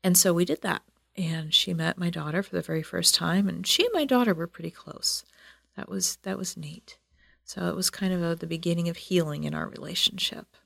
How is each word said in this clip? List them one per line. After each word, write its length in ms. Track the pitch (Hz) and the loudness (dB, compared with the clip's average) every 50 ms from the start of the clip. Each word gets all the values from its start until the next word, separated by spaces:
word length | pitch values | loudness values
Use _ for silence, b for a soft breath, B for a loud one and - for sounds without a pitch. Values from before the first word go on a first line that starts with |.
| - | 4
And 140 | 190 180 - | 6 6 6
so 160 | - 190 175 | 6 6 6
we 120 | 170 180 | 4 4
did 160 | 180 156 - - | 2 0 -2 -2
that. 180 | 196 - - _ _ _ _ _ _ _ | -4 -4 -4 _ _ _ _ _ _ _
And 380 | - 185 160 160 160 160 156 156 | -4 -2 -2 -2 -4 -4 2 2
she 220 | - - - 180 | 2 2 2 0
met 240 | 165 160 165 - - | 0 0 0 0 0
my 100 | 180 175 | 0 -2
daughter 320 | 170 165 151 151 156 180 | 0 -2 -4 -2 -2 -2
for 140 | 196 - - | -2 0 -2
the 60 | 175 165 | -2 -2
very 180 | - 160 160 | 0 -2 -2
first 320 | 156 - - - 170 - - | -2 -2 -4 0 2 2 2
time. 340 | - 170 165 165 190 202 190 | 4 2 2 2 2 2 2
And 200 | - 165 185 - | -2 -4 0 0
she 160 | - - 381 | 2 4 4
and 80 | 480 453 | 4 4
my 120 | 359 302 | 2 2
daughter 280 | 269 262 247 247 226 185 | 4 4 4 4 4 2
were 140 | 160 165 170 | 0 -2 -8
pretty 240 | _ - 165 165 | _ -8 -10 -10
close. 520 | - - - - - - - - - - - b b b b b b b b b _ | -10 -10 -16 -16 -14 -4 -4 -2 -2 -2 -8 b b b b b b b b b _
That 140 | - - - | -14 -10 -6
was, 260 | 190 196 180 - - - _ | -4 -2 -2 -2 -4 -6 _
that 140 | 190 190 190 | -6 -6 -4
was 180 | 190 180 - 175 | -6 -8 -8 -10
neat. 400 | 156 147 156 175 _ - - _ _ _ b b b b b b b | -12 -12 -12 -14 _ -20 -20 _ _ _ b b b b b b b
So 240 | - - 185 180 175 | -14 -8 -4 -4 -2
it 80 | 165 | -2
was 140 | - 185 - | 0 -2 -2
kind 240 | - - 196 190 185 | -2 0 -2 0 0
of 100 | 180 170 | 0 0
a, 120 | 170 170 | 0 -2
the 120 | 165 - 165 | -2 -4 -6
beginning 400 | 165 160 170 175 170 170 170 170 | -6 -2 0 0 0 2 0 -2
of 80 | 170 | -4
healing 480 | - - - 185 175 165 156 147 147 151 | -6 -6 2 2 2 2 2 -2 -4 -4
in 100 | 147 151 | -4 -2
our 140 | 156 80 - | -4 -6 -6
relationship. 880 | - - - - 170 - - - - - - - - - - _ _ _ _ | -8 -12 -12 -6 -2 0 0 0 0 0 -4 -4 -4 -8 -14 _ _ _ _